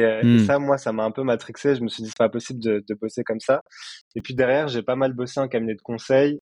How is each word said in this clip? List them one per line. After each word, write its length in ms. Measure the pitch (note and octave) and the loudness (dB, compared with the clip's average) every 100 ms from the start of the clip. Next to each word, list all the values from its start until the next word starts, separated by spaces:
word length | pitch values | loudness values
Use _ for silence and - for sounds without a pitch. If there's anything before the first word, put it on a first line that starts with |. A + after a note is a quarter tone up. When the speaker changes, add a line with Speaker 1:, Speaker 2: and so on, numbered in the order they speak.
Speaker 1:
euh, 180 | A2+ A2 | 4 4
et 40 | A#2+ | 4
Speaker 2:
Hmm. 140 | A#2 | 6
Speaker 1:
ça, 200 | G#2+ C#3+ | 6 2
moi, 180 | C#3 C#3 | 2 0
ça 140 | A#2 | 0
m'a 100 | A2 | -2
un 80 | A2 | -2
peu 120 | C3+ | -2
matrixé. 520 | C3 A#2 - - C#3+ C3 | 0 -2 -4 -4 0 0
Je 60 | |
me 60 | A2+ | -2
suis 140 | - | -6
dit, 60 | A2 | -8
c'est 80 | - | 0
pas 120 | A2 | 0
possible 320 | A#2 - B2+ | 0 -8 -4
de, 220 | A2+ G#2 G#2 | -2 -2 -2
de 80 | G#2 | -6
bosser 280 | A2 - | -6 -6
comme 160 | A#2 A2 | -6 -4
ça. 220 | - C#3+ - - - - _ A2+ | 0 0 -2 -18 -20 -20 _ -12
Et 60 | |
puis 120 | - | -6
derrière, 340 | B2+ B2+ C#3 D3+ | 0 2 2 0
j'ai 140 | A#2+ | -2
pas 140 | A2 B2+ | -2 0
mal 180 | C3+ | -2
bossé 260 | B2 B2 C#3 | -2 -6 -4
en 80 | C3 | -4
cabinet 280 | A#2+ A2+ G#2+ | -2 -4 -6
de 60 | |
conseil. 580 | - A2+ - C3+ C#3+ D3 | -8 -8 2 4 4 0